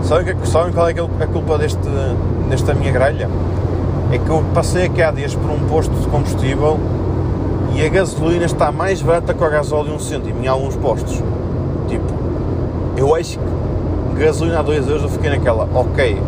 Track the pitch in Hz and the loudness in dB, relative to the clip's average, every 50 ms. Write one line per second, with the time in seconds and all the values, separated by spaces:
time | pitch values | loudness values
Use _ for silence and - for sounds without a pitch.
0 | - - 147 165 180 180 185 - - - - 151 170 180 170 170 170 170 165 170 | 0 2 2 2 2 0 -2 -2 -2 2 2 2 2 2 2 2 2 2 2 0
1 | 170 165 - - 160 151 - - 151 156 160 147 151 147 - - - 139 139 139 | -2 -2 -2 -2 -2 0 0 -2 0 0 0 2 2 0 0 -2 -2 -2 0 0
2 | 135 - - - - - - - - - 127 127 - - 143 131 - 139 131 127 | 0 0 0 0 0 0 0 0 0 0 0 0 2 2 2 2 2 2 2 2
3 | 127 143 143 135 110 98 - - - - - - - - - - - - - - | 2 2 2 0 -2 -2 -2 -2 -2 0 -2 0 -2 0 0 0 0 0 0 0
4 | - - 131 - - - 156 160 151 - - 165 160 - - 180 180 175 - 175 | 0 0 0 2 2 2 2 2 2 2 2 0 2 2 2 2 2 2 2 2
5 | 165 156 143 127 143 139 131 - - 147 147 151 143 - 147 160 - - - - | 2 2 2 0 -4 -4 -2 -2 -2 0 0 0 0 2 2 2 2 2 0 0
6 | - - - 135 135 - - - - 131 135 - 143 151 151 - - - - - | 0 0 2 0 0 0 0 0 0 0 0 2 2 2 2 2 0 -2 -2 -2
7 | - - - - - - - - - - - - - - - - 156 156 - 190 | 0 0 0 0 0 -2 -2 -2 -2 -2 0 -2 0 0 0 0 2 2 4 2
8 | 190 160 - - 156 165 175 175 170 165 - - 170 147 139 143 170 190 196 175 | 2 2 0 0 0 2 2 2 2 0 2 2 0 0 0 -2 0 0 0 0
9 | 135 156 165 170 170 - 170 151 175 156 156 151 147 - 147 151 147 147 151 147 | 2 2 2 2 2 -2 -2 0 0 2 2 0 0 0 0 -2 -2 -2 -4 -6
10 | - - 156 135 - - - 117 120 131 131 135 135 135 135 - - 135 110 - | -6 -6 -6 -6 -4 -4 -4 -2 -2 0 0 0 0 -2 -2 -2 0 0 0 0
11 | - - 123 120 - - - - - - - - - - - - - - - - | -2 -4 -2 -2 -2 -2 -2 -2 -4 -4 -4 -2 -2 -2 -2 -2 -2 -2 -2 -2
12 | - - - - - - - - - - - - - - - - - - - 131 | -2 -2 -2 -2 -2 -2 -2 -2 -2 -2 -2 -2 -2 -2 -2 -4 -4 -2 0 0
13 | 135 143 156 165 175 - - - - - - - - - - - - - - - | 2 2 2 2 0 -4 -6 -4 -4 -4 -2 -2 -2 -2 -2 -2 -2 -2 -2 -2
14 | - - - 127 143 156 151 - 156 165 165 160 147 143 151 147 131 127 147 151 | -2 -2 -2 2 2 2 2 2 0 0 0 0 0 0 0 0 0 0 0 0
15 | 139 127 - - - 151 143 131 127 127 113 110 104 - - 127 123 - - - | 0 -2 -2 0 0 0 0 2 2 2 2 2 0 0 0 0 0 0 2 2
16 | 131 120 107 87 - | 2 2 2 0 0